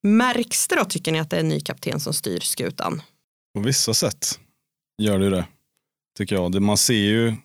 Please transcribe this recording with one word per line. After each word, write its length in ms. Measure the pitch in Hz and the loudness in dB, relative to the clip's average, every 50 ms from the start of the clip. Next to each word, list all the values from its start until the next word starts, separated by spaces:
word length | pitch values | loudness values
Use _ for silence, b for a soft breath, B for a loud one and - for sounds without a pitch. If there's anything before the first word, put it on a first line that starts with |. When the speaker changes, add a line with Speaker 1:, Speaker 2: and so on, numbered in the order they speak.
| - | 4
Speaker 1:
Märks 640 | 202 208 226 240 254 240 247 233 - - - - | 4 4 4 4 2 0 -2 -4 -2 -2 -4 -2
det 80 | - 370 | 0 0
då, 100 | 330 214 | 0 0
tycker 260 | 185 - 170 - 160 | 0 -4 -6 -2 -2
ni, 80 | 160 160 | -2 -2
att 100 | 160 156 | -2 -2
det 60 | - | -2
är 40 | 170 | 0
en 100 | 160 160 | 0 0
ny 100 | 151 147 | 0 -2
kapten 380 | 147 - - - - - - 156 | -4 -6 -10 -8 -6 -6 -4 -4
som 140 | 147 - 156 | -4 -4 -6
styr 260 | - - - 90 - | -4 -4 -4 -4 -4
skutan? 600 | - - - - - 87 - - - 87 - 156 - _ _ _ _ _ _ _ _ _ _ | -4 -4 -4 -4 -6 -8 -6 -6 -6 -6 -6 -6 -10 _ _ _ _ _ _ _ _ _ _
Speaker 2:
På 60 | 104 | -4
vissa 340 | 101 127 135 - - - 110 | -2 0 0 0 0 0 0
sätt 460 | - - - - _ - - - - _ _ _ _ _ _ _ _ _ _ _ | 0 0 -2 -2 _ -6 -8 -8 -8 _ _ _ _ _ _ _ _ _ _ _
gör 220 | - 107 107 101 95 | -2 0 2 2 4
det 60 | 98 | 2
ju 60 | 98 | 2
det, 140 | 95 92 87 - _ _ _ _ _ _ _ _ _ _ _ _ _ | 2 0 -2 -6 _ _ _ _ _ _ _ _ _ _ _ _ _
tycker 180 | - 101 - 104 | -8 -4 -2 0
jag. 160 | 95 90 87 | 0 0 2
Det, 80 | 90 98 | 2 2
man 180 | 101 104 104 | 2 4 4
ser 160 | 101 - - 123 | 2 2 2 4
ju 420 | 107 101 101 107 113 117 117 110 113 _ | 4 4 4 2 2 2 0 -2 -4 _